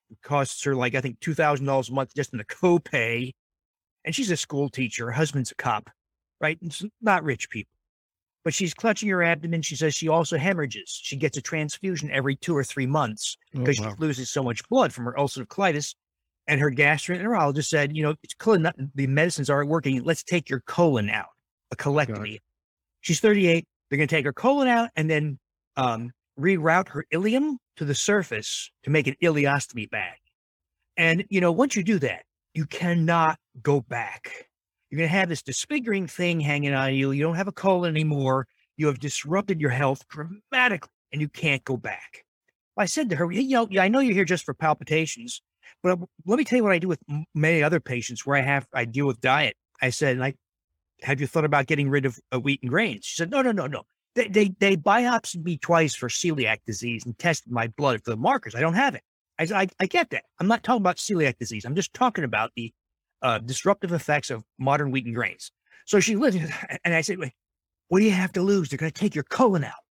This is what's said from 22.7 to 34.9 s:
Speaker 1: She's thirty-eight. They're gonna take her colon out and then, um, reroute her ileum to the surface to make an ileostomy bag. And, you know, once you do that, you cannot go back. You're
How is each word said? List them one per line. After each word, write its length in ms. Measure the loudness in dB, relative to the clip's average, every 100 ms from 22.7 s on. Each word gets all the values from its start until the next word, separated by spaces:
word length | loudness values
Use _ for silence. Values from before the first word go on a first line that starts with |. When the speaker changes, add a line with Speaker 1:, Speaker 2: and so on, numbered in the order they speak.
| _ _ _
Speaker 1:
She's 180 | -4 2
thirty-eight. 480 | 4 6 4 4 0 _ _
They're 80 | -2
gonna 100 | 0
take 180 | 0
her 80 | -2
colon 340 | 0 2 4 4
out 220 | 2 0
and 120 | -2 0
then, 300 | 0 0 -6 _ _ _ -2
um, 320 | -2 -2 -8 -14 _ -2
reroute 500 | 0 2 4 2 0
her 160 | -8 -4
ileum 440 | -2 0 2 0 -4 -10 -8
to 80 |
the 80 | -4
surface 800 | -2 2 0 0 -6 -6 -10 -12 _
to 80 | 0
make 160 | 2
an 100 | 0 0
ileostomy 640 | 2 2 2 2 -2 -10 -8
bag. 260 | -8 -8 -12 _ _ _ _ _ _ _ 0
And, 280 | 2 2 0
you 100 | 2
know, 100 | 2
once 240 | 4 2
you 80 | 2
do 160 | 0 2
that, 240 | 0 -4 -14 _ _
you 100 | -6
cannot 720 | -6 -4 0 2 2 4 2 -2 _ -4
go 200 | 0 0
back. 680 | 0 -8 -8 -12 -16 -16 -20 _ _ _
You're 80 | _